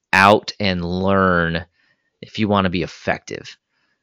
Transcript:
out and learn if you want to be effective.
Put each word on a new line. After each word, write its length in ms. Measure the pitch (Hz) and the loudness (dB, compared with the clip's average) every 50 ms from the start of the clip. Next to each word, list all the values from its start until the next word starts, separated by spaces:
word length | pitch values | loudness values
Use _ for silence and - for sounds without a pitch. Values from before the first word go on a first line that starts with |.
| _ - | _ 0
out 400 | - 95 98 101 107 - - - - - | 2 4 6 6 6 4 0 -4 -8 -6
and 240 | 104 95 92 90 85 | -4 -4 -4 -4 -4
learn 800 | 85 90 92 95 98 98 98 95 92 90 87 85 82 82 82 82 - _ _ _ _ _ _ _ _ _ - | -6 -4 -4 -2 0 2 2 2 2 2 0 0 -2 -4 -6 -8 -12 _ _ _ _ _ _ _ _ _ -20
if 160 | - - - | -20 -12 -6
you 120 | 110 110 101 | -4 -2 0
want 160 | 101 98 95 | 2 2 0
to 40 | 92 | 0
be 140 | 87 90 78 | -2 -4 -6
effective. 720 | 78 - - - - - - - - - - - - - _ _ _ _ _ _ _ _ _ | -6 -10 -10 -6 -6 -6 -6 -8 -14 -14 -14 -16 -18 -20 _ _ _ _ _ _ _ _ _